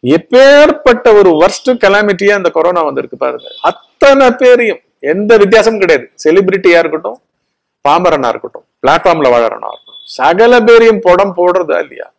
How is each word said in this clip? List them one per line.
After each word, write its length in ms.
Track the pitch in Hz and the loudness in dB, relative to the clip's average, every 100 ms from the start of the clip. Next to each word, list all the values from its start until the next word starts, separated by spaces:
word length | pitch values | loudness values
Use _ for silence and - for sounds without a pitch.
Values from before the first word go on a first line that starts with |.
எப்பேற்பட்ட 1040 | 123 160 - 254 269 285 302 302 - 233 247 208 | 0 -2 0 2 4 4 4 2 0 0 2 4
ஒரு 100 | 185 160 | 2 2
worst 300 | 180 - - 240 | 0 -2 -6 -2
கெலாமிட்டியா 540 | 196 202 208 185 196 202 | 0 0 -2 -2 -2 -2
அந்த 120 | 175 165 | -4 -2
corona 240 | 160 180 | -4 -2
வந்திருக்கு 340 | 156 135 127 127 | -4 -6 -12 -8
பாருங்க. 260 | 135 127 - - 160 | -8 -8 -16 -8 -6
அத்தனை 580 | 180 _ _ 277 277 262 240 | -6 _ _ 2 2 2 0
பேரையும், 380 | 254 247 233 180 _ _ 135 | 2 2 0 -6 _ _ -8
எந்த 200 | 170 208 226 | -6 0 2
வித்தியாசமும் 400 | 202 220 220 220 | 4 2 2 -2
கிடையாது. 220 | 185 147 - _ | -2 -2 -4 _
Celebrity 540 | 151 175 185 190 190 170 | -2 0 0 -2 0 0
இருக்கட்டும், 360 | 165 156 - - _ _ _ _ _ _ 143 | -2 -6 -10 -16 _ _ _ _ _ _ -2
பாமரனா 440 | 160 180 156 123 | 0 0 -2 -4
இருக்கட்டும், 320 | - - - _ _ | -6 -10 -18 _ _
பிளாட்ஃபார்ம்ல 480 | 131 160 185 165 139 | -2 0 0 0 0
வாழறனா 360 | 120 113 110 - | 0 -2 -6 -14
இருக்கட்டும், 280 | - _ - - - | -16 _ -20 -20 -4
சகல 440 | 135 175 233 247 220 | -2 2 2 2 4
பேரையும் 360 | 233 226 214 185 | 4 4 0 0
புடம் 300 | 180 202 175 | 0 0 -2
போடுறதா 420 | 180 180 165 170 | -2 -2 -4 -6
இல்லையா? 240 | 151 131 - | -8 -14 -20